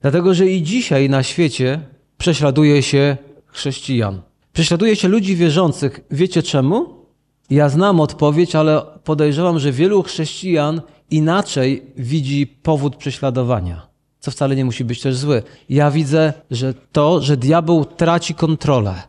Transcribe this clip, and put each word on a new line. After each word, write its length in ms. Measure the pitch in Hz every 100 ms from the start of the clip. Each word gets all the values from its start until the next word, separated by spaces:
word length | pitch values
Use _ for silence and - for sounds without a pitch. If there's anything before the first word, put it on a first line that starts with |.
Dlatego, 340 | 143 156 180
że 120 | 180 190
i 160 | 190
dzisiaj 480 | 156 240 233 139 139
na 120 | 135
świecie 580 | 127 - 165 - 127 147 147 _ _ _
prześladuje 640 | - 139 147 131 151 143
się 340 | 127 139 143 139 - - _
chrześcijan. 760 | - 143 127 - 123 104 98 - _ _
Prześladuje 440 | - 165 170 220 208
się 120 | 185
ludzi 280 | 220 190 180
wierzących. 640 | 170 151 175 - 139 - -
Wiecie 320 | 139 180 175
czemu? 600 | 151 147 131 214 339 - _ _ _ _ _
Ja 180 | 139 147
znam 320 | 147 196 180
odpowiedź, 540 | 147 - 147 151 175
ale 280 | 160 156 151 - -
podejrzewam, 540 | - 151 151 143 180 165
że 140 | 143
wielu 300 | 127 180 202
chrześcijan 800 | - - 156 - 185 160 147 160 156 _ _
inaczej 720 | 156 156 185 202 143 131 135 - -
widzi 500 | 120 156 135 143 139
powód 500 | _ - 151 143 -
prześladowania, 920 | 143 123 139 123 123 117 90 82 - _ _ _
co 100 | -
wcale 260 | - 139 135
nie 80 |
musi 200 | 131 113
być 160 | 120 120
też 160 | 135 127
złe. 260 | 147 127 - - _
Ja 220 | 135 147
widzę, 420 | 147 143 156 156 151 _
że 240 | 123 131 127 _
to, 280 | 151 147 175
że 160 | 135 143
diabeł 480 | 127 165 160 170
traci 500 | 143 - 170 170 -
kontrolę. 600 | 156 160 156 143 131 104 90